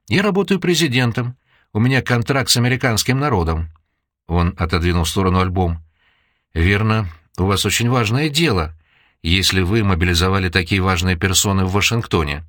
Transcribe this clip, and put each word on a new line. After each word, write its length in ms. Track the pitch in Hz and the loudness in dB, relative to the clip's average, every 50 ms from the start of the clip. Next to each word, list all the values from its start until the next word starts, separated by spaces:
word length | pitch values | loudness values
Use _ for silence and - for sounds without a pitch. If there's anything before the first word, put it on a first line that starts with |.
| _ - | _ -2
я 140 | 104 170 202 | 0 0 0
работаю 380 | 214 185 202 190 196 196 180 | 0 0 0 0 0 -2 -2
президентом. 760 | 175 175 175 156 170 147 120 127 127 117 110 - 120 123 123 _ _ _ _ _ _ _ - | 0 0 0 0 0 0 0 2 0 0 0 -2 -6 -6 -8 _ _ _ _ _ _ _ -2
У 80 | 104 | 0
меня 200 | 113 127 135 127 | 0 2 2 0
контракт 480 | - - 123 120 113 - 135 135 123 - | 0 0 0 0 0 0 -2 -2 0 0
с 80 | - | 0
американским 600 | 123 117 123 - 113 - 131 113 101 - - 127 135 | 0 2 0 0 0 0 0 0 0 0 -2 -2 0
народом». 520 | 143 147 123 92 82 80 82 80 82 82 - _ _ _ _ _ _ _ _ _ _ - | 0 0 0 0 0 0 -2 -2 -4 -8 -12 _ _ _ _ _ _ _ _ _ _ -4
Он 260 | 85 87 87 87 - | 0 0 0 0 0
отодвинул 480 | - 92 82 - 87 82 87 87 87 85 | -2 -4 -2 0 0 0 2 0 0 0
в 40 | - | -2
сторону 320 | - 101 95 92 90 92 | 0 0 0 2 2 2
альбом. 420 | 92 92 90 95 92 87 85 82 - _ _ _ _ _ _ _ _ _ _ _ _ _ - | 0 0 0 0 0 0 -2 -4 -8 _ _ _ _ _ _ _ _ _ _ _ _ _ -2
«Верно, 540 | 82 82 95 101 101 110 110 110 110 104 85 80 - _ _ _ | 0 2 2 2 2 2 0 0 0 -2 -4 -8 -16 _ _ _
у 80 | - 92 | -2 -2
вас 220 | 95 101 92 - | 0 0 0 0
очень 220 | 104 - - 117 120 | -2 0 0 0 0
важное 380 | 127 127 117 101 117 135 151 156 | 0 0 0 0 0 0 -2 0
дело, 440 | 143 156 170 151 107 90 - - - - _ _ _ _ _ _ _ _ - | 0 0 0 2 0 0 -2 -4 -6 -14 _ _ _ _ _ _ _ _ -2
если 400 | 82 87 95 90 - 92 92 92 | 0 0 2 2 2 2 2 0
вы 200 | 87 107 117 107 | 2 2 2 2
мобилизовали 680 | 101 95 85 87 90 87 82 90 95 95 98 92 87 | 2 2 2 2 0 2 2 2 2 2 0 0 0
такие 320 | 82 95 87 - 101 98 | 0 -2 -2 0 0 0
важные 360 | 90 95 92 85 87 95 90 | 2 2 0 0 0 0 0
персоны 480 | 80 101 95 95 - - 107 98 95 95 | 0 0 0 0 0 0 0 2 0 0
в 80 | 92 92 | 0 0
Вашингтоне. 720 | 101 92 - 113 117 110 - - 90 78 73 71 73 80 | 0 0 0 -2 -2 -4 -2 -2 -2 -2 -2 -4 -8 -10